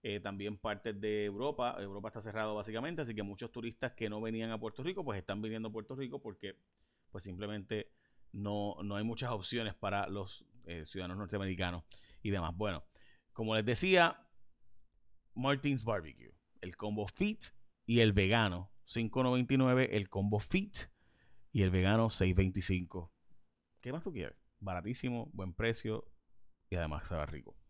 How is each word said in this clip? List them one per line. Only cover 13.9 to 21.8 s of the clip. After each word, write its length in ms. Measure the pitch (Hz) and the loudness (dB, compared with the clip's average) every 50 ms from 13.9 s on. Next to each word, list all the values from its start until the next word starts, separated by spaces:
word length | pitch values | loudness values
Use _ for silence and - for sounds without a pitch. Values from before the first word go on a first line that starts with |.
| 185 180 170 165 - - - _ _ - - - - _ - - - - - _ _ _ _ - - - _ _ - | 8 8 8 6 4 -2 -14 _ _ -20 -20 -20 -20 _ -20 -18 -18 -18 -18 _ _ _ _ -20 -20 -20 _ _ -6
Martín's 500 | 113 127 135 139 135 139 143 139 127 110 | -2 2 2 2 2 2 2 0 2 2
Barbecue, 500 | 113 107 95 78 76 62 58 60 55 - _ _ _ _ - | 0 0 0 -2 -6 -14 -16 -20 -20 -20 _ _ _ _ -10
el 160 | - 92 90 | -10 -10 -8
combo 300 | - 101 107 104 107 104 | -4 -4 -2 -2 -2 -2
fit 380 | - - - 190 208 220 - - - - - - - _ _ _ | -4 0 0 0 0 0 -4 -10 -14 -14 -16 -20 -20 _ _ _
y 140 | - 117 117 | 4 6 8
el 120 | 113 110 | 8 8
vegano, 600 | 101 101 95 95 110 117 110 98 87 90 95 - - - - | 8 6 6 6 6 6 4 4 2 -2 -8 -10 -14 -20 -14
cinco 360 | - - 120 117 107 - 131 | -6 -2 -2 -2 0 2 2
noventa 320 | 127 127 123 127 123 117 135 | 4 4 4 4 4 4 6
y 20 | |
nueve, 400 | 135 131 127 127 127 131 - - | 6 8 8 6 6 4 4 2
el 120 | 104 98 - | 0 0 0
combo 320 | - 101 98 104 107 104 | -2 0 2 2 2 2
fit 360 | - - - 190 202 208 - - - - _ _ _ _ _ _ _ - - - - - | 2 2 2 2 2 0 -6 -8 -8 -8 _ _ _ _ _ _ _ -20 -20 -20 -18 -2
y 100 | - 104 | 2 4
el 80 | 98 92 | 6 6
vegano, 400 | 90 92 | 6 6